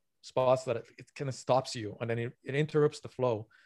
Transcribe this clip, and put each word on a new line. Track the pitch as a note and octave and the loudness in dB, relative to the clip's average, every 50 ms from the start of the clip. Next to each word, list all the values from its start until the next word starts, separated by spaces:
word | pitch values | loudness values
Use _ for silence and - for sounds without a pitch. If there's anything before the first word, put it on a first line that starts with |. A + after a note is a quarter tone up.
| _ _ _ _ | _ _ _ _
spots | - - - B2+ C3 B2 C3 C3 - | -20 -6 -2 2 4 4 4 4 2
that | C#3 A#2 A2+ | 0 -2 -4
it, | - - - - | -4 -10 -16 -20
it | B2 - - | -20 -16 -12
kinda | - D3 C#3 | -8 -8 -6
stops | B2 - - - B2+ C3 C3 - - | -8 -4 0 2 2 2 2 0 -4
you, | B2 G#2+ G2+ - - | -8 -8 -8 -8 -6
and | B2 A#2 | -4 -2
then | A#2 A#2 | -2 -2
it, | A#2 A#2 - _ - | -4 -6 -8 _ -10
it | - C3 | -4 -2
interrupts | C#3+ D3+ D3 - D3+ D3 D3 - - | -2 0 2 2 2 2 2 2 -2
the | - A#2+ | -14 -12
flow. | - - B2+ B2+ A2+ G#2 A2 - _ _ _ | -6 -2 0 0 0 -2 -4 -10 _ _ _